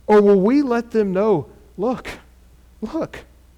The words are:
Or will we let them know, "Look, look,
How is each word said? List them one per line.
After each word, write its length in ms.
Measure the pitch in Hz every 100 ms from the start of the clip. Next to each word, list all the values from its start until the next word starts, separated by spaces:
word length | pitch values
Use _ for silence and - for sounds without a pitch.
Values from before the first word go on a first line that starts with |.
| -
Or 120 | 208
will 200 | 202 196
we 220 | 196 285
let 280 | 269 233 233
them 220 | 220 202
know, 340 | 185 220 170 - - - -
"Look, 320 | 226 214 - - _ _ _ _ _ -
look, 400 | 220 320 - - - _ _